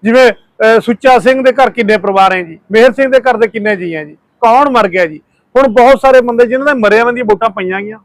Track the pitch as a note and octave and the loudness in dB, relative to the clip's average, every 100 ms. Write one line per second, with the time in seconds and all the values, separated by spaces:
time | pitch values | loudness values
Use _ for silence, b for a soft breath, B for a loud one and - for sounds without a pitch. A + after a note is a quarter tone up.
0 | G#3 A#3+ B3+ G3+ _ _ A3 A3+ - A#3 | 0 2 2 0 _ _ 0 0 -2 -2
1 | C4 B3 A#3+ C4 C4 B3 B3+ A3 G#3+ G#3+ | 2 2 2 0 0 2 0 0 -2 -2
2 | G3 G3 F#3+ F#3 E3+ D#3+ _ G#3+ B3 B3+ | -2 0 0 0 -8 -16 _ 2 2 2
3 | C4+ B3+ B3 A3+ A3 A3 G#3 G3+ F3 D#3+ | 0 0 0 -2 -2 -4 -6 -6 -6 -10
4 | D3+ D3+ _ _ A#3 A#3+ C#4+ A#3+ G3+ F3+ | -12 -18 _ _ 0 2 2 0 0 -2
5 | F3 D3+ _ _ _ B3 C4+ G#3+ B3 C4+ | -4 -6 _ _ _ 0 0 2 2 4
6 | C4+ C4 A#3+ A#3 A#3+ B3+ C#4 C#4 G#3 G#3+ | 4 2 2 0 0 0 -4 -2 0 0
7 | A#3 A#3+ A#3+ G3+ A3+ G3+ F#3 F#3+ G3+ G#3+ | 0 -4 -2 -2 -2 -6 -8 -8 -10 -16